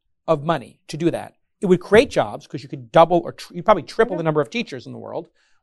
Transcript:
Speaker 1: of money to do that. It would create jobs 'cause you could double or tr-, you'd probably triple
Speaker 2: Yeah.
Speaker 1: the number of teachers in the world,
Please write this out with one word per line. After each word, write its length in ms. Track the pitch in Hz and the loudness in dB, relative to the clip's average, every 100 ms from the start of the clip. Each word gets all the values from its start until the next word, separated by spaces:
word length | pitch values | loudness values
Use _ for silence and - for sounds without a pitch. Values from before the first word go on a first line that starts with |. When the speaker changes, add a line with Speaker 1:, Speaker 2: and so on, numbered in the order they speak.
| _ _ - | _ _ -4
Speaker 1:
of 160 | 156 | -2
money 380 | 147 156 110 _ - | -2 -4 -6 _ -16
to 80 | 151 | -4
do 120 | 170 | -2
that. 240 | 113 107 - _ _ | -2 -8 -18 _ _
It 60 | - | 2
would 120 | 180 | 2
create 300 | - 208 269 | 4 4 4
jobs 360 | 170 110 131 - | 0 -2 -6 -12
'cause 160 | 139 | -14
you 60 | 135 | -12
could 240 | 131 117 | -16 0
double 280 | 165 165 175 | 4 6 4
or 80 | - | -2
tr-, 220 | - - | -10 -14
you'd 100 | 175 | -4
probably 200 | 170 196 | 2 2
triple 320 | - - - 175 | 2 0 0 2
Speaker 2:
Yeah. 20 | |
Speaker 1:
the 60 | |
number 180 | 160 151 | 0 0
of 80 | 143 | -2
teachers 360 | 240 - 131 127 | -4 -8 -12 -14
in 60 | |
the 80 | 120 | -16
world, 300 | 104 127 170 _ _ _ | -12 -12 -12 _ _ _